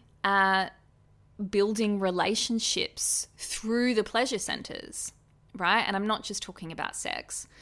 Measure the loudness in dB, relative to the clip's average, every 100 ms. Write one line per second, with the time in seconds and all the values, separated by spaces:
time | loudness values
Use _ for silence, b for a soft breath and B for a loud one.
0 | -10 _ 2 6 6 4 0 -6 _ _
1 | _ _ _ -10 -2 2 2 2 2 2
2 | 2 2 2 2 0 0 0 0 -2 -2
3 | -2 -2 -4 -8 -8 -4 0 2 4 2
4 | 2 0 0 -2 -2 -6 -6 -12 -12 -10
5 | -10 -12 _ _ _ -2 2 2 2 0
6 | 0 -2 -4 -8 -8 -10 -10 -6 -6 -6
7 | -6 -6 -6 -10 -12 B